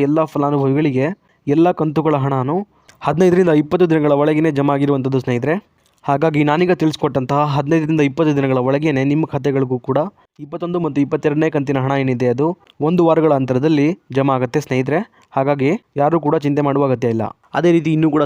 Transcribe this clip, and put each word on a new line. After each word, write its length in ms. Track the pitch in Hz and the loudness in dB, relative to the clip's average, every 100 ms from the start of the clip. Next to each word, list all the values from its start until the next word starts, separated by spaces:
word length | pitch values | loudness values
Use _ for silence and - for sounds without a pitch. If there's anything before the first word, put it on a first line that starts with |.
| 143 | 2
ಎಲ್ಲ 140 | 156 | 0
ಫಲಾನುಭವಿಗಳಿಗೆ 840 | 156 143 143 143 135 139 156 127 151 202 _ _ 139 | 0 -2 -2 0 0 0 0 0 -2 -6 _ _ -2
ಎಲ್ಲ 260 | 151 175 170 | 2 2 2
ಕಂತುಗಳ 360 | 156 151 156 143 | -2 0 0 0
ಹಣನೂ 320 | 139 135 127 180 208 _ _ _ 147 | 0 -2 -2 -4 -6 _ _ _ -4
ಹದಿನೈದರಿಂದ 480 | 151 185 175 175 151 | 2 2 4 4 2
ಇಪ್ಪತ್ತು 260 | 147 180 175 | 2 0 2
ದಿನಗಳ 220 | 160 147 | 2 2
ಒಳಗೇನೆ 400 | 143 151 151 160 139 | 2 2 2 0 0
ಜಮಾ 140 | 143 139 | 0 0
ಆಗಿರುವಂಥದ್ದು 440 | 143 139 131 131 | 0 0 -2 -2
ಸ್ನೇಹಿತರೆ. 320 | 127 120 135 190 - _ _ _ | -2 -2 -2 -4 -6 _ _ _
ಹಾಗಾಗಿ 360 | - 139 160 151 147 | -4 0 0 2 0
ನಾನೀಗ 240 | 156 180 - | 0 0 0
ತಿಳಿಸ್ಕೊಟ್ಟಂತಹ 600 | 156 147 151 135 127 143 147 | -2 -2 -4 -2 -2 -2 0
ಹದಿನೈದರಿಂದ 480 | 139 143 165 151 160 139 | -2 0 -2 0 0 0
ಇಪ್ಪತ್ತು 240 | 143 156 143 | 0 0 0
ದಿನಗಳ 220 | 135 127 127 | 0 0 0
ಒಳಗೇನೆ 340 | 143 156 135 | 0 0 0
ನಿಮ್ಮ 220 | 139 151 160 | 0 0 -2
ಖಾತೆಗಳಿಗೂ 460 | 143 139 135 127 123 - | -2 -2 -2 -2 -2 0
ಕೂಡ 100 | 131 185 - _ - | 0 -2 -8 _ -20
ಇಪ್ಪತ್ತೊಂದು 340 | 143 165 175 175 | -14 -8 -4 -4
ಮತ್ತು 140 | 160 139 | -2 -2
ಇಪ್ಪತ್ತೆರಡನೇ 440 | 135 151 151 147 156 | -2 -2 0 0 0
ಕಂತಿನ 280 | 156 135 135 | 0 -2 -2
ಹಣ 80 | 135 139 | 0 0
ಏನಿದೆ 240 | 131 123 123 | 0 0 0
ಅದು 120 | 123 233 - _ - 151 | 0 -2 -4 _ -6 0
ಒಂದು 160 | 175 165 | 2 4
ವಾರಗಳ 260 | 160 156 139 | 4 4 2
ಅಂತರದಲ್ಲಿ 460 | 135 127 156 147 151 196 - 131 | 0 0 2 2 0 -2 -4 -2
ಜಮಾ 180 | 139 | 0
ಆಗುತ್ತೆ 260 | 131 123 151 - | 0 -2 -4 -2
ಸ್ನೇಹಿತರೆ. 320 | 131 131 160 226 _ _ 135 | -2 -2 -4 -4 _ _ -2
ಹಾಗಾಗಿ 340 | 135 143 135 208 - 143 | -2 0 0 -2 -6 -2
ಯಾರೂ 200 | 143 165 147 | 0 0 0
ಕೂಡ 100 | 160 | -2
ಚಿಂತೆ 180 | 143 147 143 | 0 0 0
ಮಾಡುವ 180 | 143 139 | 0 0
ಅಗತ್ಯ 260 | 120 120 | 0 -2
ಇಲ್ಲ. 100 | 113 104 - _ | -2 -6 -10 _
ಅದೇ 160 | 147 175 | 0 2
ರೀತಿ 180 | 165 156 156 | 2 0 0
ಇನ್ನೂ 120 | 160 | 0
ಕೂಡ 100 | 151 | 0